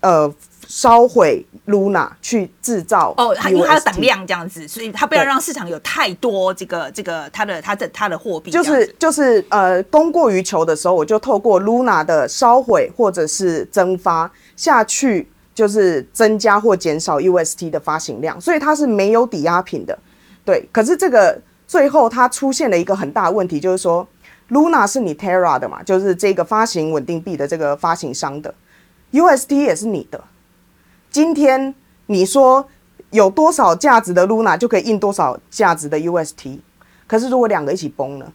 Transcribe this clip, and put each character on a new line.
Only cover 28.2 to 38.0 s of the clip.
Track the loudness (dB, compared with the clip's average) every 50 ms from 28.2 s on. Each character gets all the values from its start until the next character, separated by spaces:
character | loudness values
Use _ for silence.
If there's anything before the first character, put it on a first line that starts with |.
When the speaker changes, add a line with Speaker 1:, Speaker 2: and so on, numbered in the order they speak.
| -8 -8 -8 -8
Speaker 1:
的。 | -12 -14 -16 _ _ _ _ _ _ _ _ _ _ _
U | 0 2 4
S | 4 4 2 0
T | -2 -2 0
也 | 2 0 -2
是 | -2 -4
你 | -6 -6 -6 -8 _
的。 | -14 -18 -18 _ _ _ _ _ _ _ _ _ _ _ _ _ _ _ _ _
今 | -2 0 0 0 2
天 | 2 2 2 2 2 -2 -6 -8 _ _ _ _ _ _
你 | -4 0 0 0
说 | 2 4 4 6 6 6 4 2 -2 _ _ _ _ _ _ -20 _
有 | 2 2 2 2
多 | 4 4 2 4
少 | 4 4 2 2 2
价 | 2 4 4 4 4
值 | 4 2 2
的 | 2 2
Luna | 2 2 0 2 0 0
就 | 0 0
可 | 0 0
以 | 0
印 | 0 0 -2 0
多 | 0 -2
少 | 0 0 -2 -2 -2 -6 _ _
价 | -4 0 2 2 2
值 | 0 -4
的 | -4 -4 -4
U | -2 -2 -2
S | -2 -4 -4 -10
T， | -16 -16 -16 -16 -16 -20 _ _ _ _ _ _ _ _
可 | _ -2
是 | -2 0 0
如 | 0 0
果 | 2
两 | 2 0 -2 -2
个 | -4
一 | -4
起 | -4 -6 -10
崩 | -8 -8